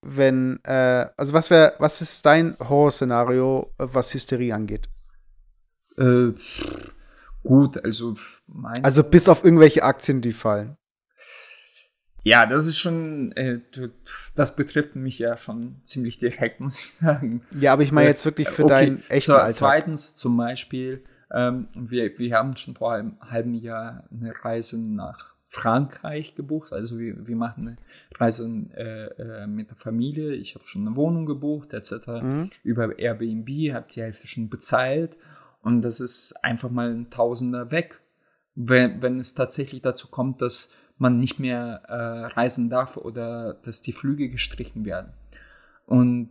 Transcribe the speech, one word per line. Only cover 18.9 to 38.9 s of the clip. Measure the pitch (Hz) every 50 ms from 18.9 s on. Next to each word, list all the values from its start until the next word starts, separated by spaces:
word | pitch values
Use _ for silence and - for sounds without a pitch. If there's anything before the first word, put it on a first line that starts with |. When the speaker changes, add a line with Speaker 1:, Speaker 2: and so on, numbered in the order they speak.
| 135 - - -
Speaker 1:
echten | - 139 135 - 143
Speaker 2:
zur-, | 135 -
Speaker 1:
Alltag. | 110 117
Speaker 2:
zweitens | - 143 135 139 156 156 175 156 147 - - -
zum | - - 123 120
Beispiel, | 120 120 120 127 127 - _ - 127 127 131 131 131 _ - _ _ _ _ -
ähm, | 120 123 123 123 127 120 - -
wir, | - 127 110 123 123 113 104 - -
wir | 123 120 120
haben | 113 117 135 131
schon | - - - 123
vor | - - 117 117
einem | 107 107 113 101 _
halben | - - 123 117 117 120 120
Jahr | 113 113 117 113 110 113 117 110 - - _
eine | - 113 117 113 113 - -
Reise | 117 113 117 117 - - 113
nach | 113 110 107 101 92 - - - - _ _ _ _ _
Frankreich | - - - 117 113 127 143 139 - - - 160 151 151 156 - _
gebucht. | - 147 139 151 156 151 - -
Also | - 107 113 117 113
wir, | 117 117 - - -
wir | 113 120
machen | 113 117 117 113 - 110 113
eine | 117 - - _ - - _ _ - -
Reise, | 120 117 113 117 117 113 117 110 - - -
äh, | - 113 113 110 110 110 107 - - -
äh, | 113 113 107 104
mit | 104 104 107 107 -
der | -
Familie. | _ - 117 113 117 120 139 147 156 151 151 143
Ich | - - - -
hab | - _
schon | - - 95 104
eine | 107 110
Wohnung | 135 147 160 170 165 160
gebucht, | 151 147 139 135 147 151 151 147 - -
et | 110 104
cetera. | - - 113 - - 117 117 117
Speaker 1:
Mhm. | 131 135 147 165 196 - _ _
Speaker 2:
Über | 110 117 117 117 107 - -
Airbnb, | - 117 113 110 117 113 110 110 113 117 139 147 156 147 135
hab | 117 - _
die | - - 113
Hälfte | 113 107 - - -
schon | - - 113 107
bezahlt. | 120 117 - - - 127 127 131 135 156 165 165 - _ _ _ - - - _ _ _ _
Und | - 120 120 110
das | 120 113 -
ist | 127 123 - - - - - - -
einfach | 113 117 117 - 123
mal | 120 123 120 120
ein | 117 117 120 120
Tausender | - - 117 117 120 117 127 123 123 123 120 120
weg, | 139 165 175 - - _ _ _ _ _ _ _ _ _ _ _ _
wenn, | - 123 117 127 123 123 120